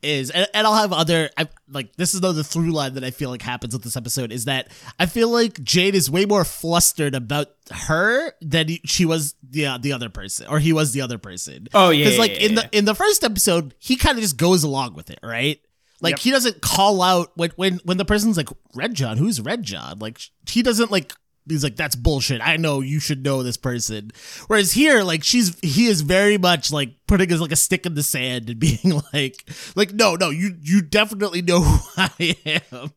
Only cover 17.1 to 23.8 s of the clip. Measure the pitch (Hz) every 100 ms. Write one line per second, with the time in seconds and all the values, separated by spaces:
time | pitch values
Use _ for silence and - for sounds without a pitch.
17.1 | 180 175 - 170 - 190 180 175 185 190
18.1 | 208 214 185 135 - _ 117 185 202 131
19.1 | 110 185 170 110 233 160 95 65 90 110
20.1 | 113 - _ - 233 247 220 226 196 147
21.1 | - _ _ - 156 139 107 151 127 120
22.1 | 143 - 123 123 160 165 139 131 151 -
23.1 | 143 135 135 127 113 131 120